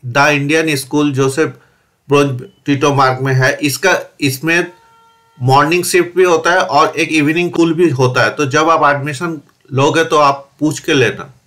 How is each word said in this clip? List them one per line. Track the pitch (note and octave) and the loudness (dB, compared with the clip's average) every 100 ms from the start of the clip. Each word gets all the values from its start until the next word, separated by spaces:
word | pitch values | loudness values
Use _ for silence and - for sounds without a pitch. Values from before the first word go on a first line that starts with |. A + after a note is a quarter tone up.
द | C3 C#3+ D3 | -4 0 2
इंडियन | D3 C#3+ D#3 D#3+ C#3+ | 2 0 0 0 -4
स्कूल | - D3 D3 | -4 -2 0
जोसेफ | C3 C3+ C3+ D3+ B2+ _ _ _ _ _ | 0 -2 0 -4 -4 _ _ _ _ _
ब्रोंज | C#3+ C#3+ B2 - _ - | 0 0 -2 -12 _ -4
टीटो | C#3 C#3+ | 0 0
मार्ग | C3+ C3 B2+ | 2 0 0
में | C3 | -2
है। | C3 C3 C#3+ | 0 0 0
इसका, | D3+ B2+ F#3+ F3+ - _ | -4 -2 0 -2 -4 _
इसमें | C#3+ B2+ D#3+ E3+ F3 - _ _ _ _ _ _ | -4 -4 -2 -2 -2 -8 _ _ _ _ _ _
morning | B2+ C3+ D3 F3 | 0 2 2 0
shift | F3+ F#3 F3 F3 | 0 0 0 0
भी | |
होता | F#3 E3 E3 | 2 2 2
है | F3+ | 0
और | - C#3 D#3+ D3 | 0 0 0 0
एक | D#3+ | -2
evening | D#3 C#3+ D#3+ F3 | 0 0 0 -2
स्कूल | F3 E3+ | 0 0
भी | D#3+ F3 | 2 0
होता | C3 B2+ B2+ | 2 0 2
है। | A2 | 0
तो | - D3 | 0 -2
जब | D3 D#3 | 0 2
आप | E3 D3 | 2 2
admission | C#3+ C#3 C#3+ F3 D#3+ _ _ _ | 0 -4 -8 -8 -8 _ _ _
लोगे | C3+ C#3+ D#3 | 0 0 2
तो | D#3+ D3+ | 0 2
आप | D3 C#3 - _ | 2 0 -8 _
पूछ | D3+ D#3 | -4 -4
के | - | -2
लेना। | D3 A2+ G2 - - | 0 0 -2 -12 -18